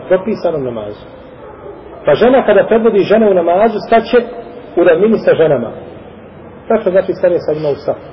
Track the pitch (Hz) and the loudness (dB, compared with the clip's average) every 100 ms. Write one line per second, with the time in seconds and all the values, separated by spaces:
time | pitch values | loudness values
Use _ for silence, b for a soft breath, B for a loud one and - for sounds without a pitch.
0 | - 185 220 190 175 160 127 113 104 104 | -2 -2 -2 -6 -6 -6 -6 -8 -12 -14
1 | - - - - - - - - - - | -20 -20 -20 -20 -20 -20 -20 -20 -20 -6
2 | - 139 233 262 - 202 - 226 226 208 | -2 2 4 4 4 2 2 2 2 2
3 | 165 220 214 185 170 180 226 208 - 226 | 2 2 4 2 2 2 0 -2 0 0
4 | 220 247 226 - - - - - 175 160 | 2 0 0 -8 -16 -18 -6 0 2 4
5 | 214 214 - 147 156 135 110 - - - | 2 2 2 2 2 0 -4 -12 -18 -20
6 | - - - - - - - 226 196 190 | -20 -20 -20 -20 -20 -12 -4 -2 0 0
7 | 185 165 180 165 156 156 151 135 - - | 0 -2 0 0 -2 -4 -4 -4 -6 -8
8 | - | -12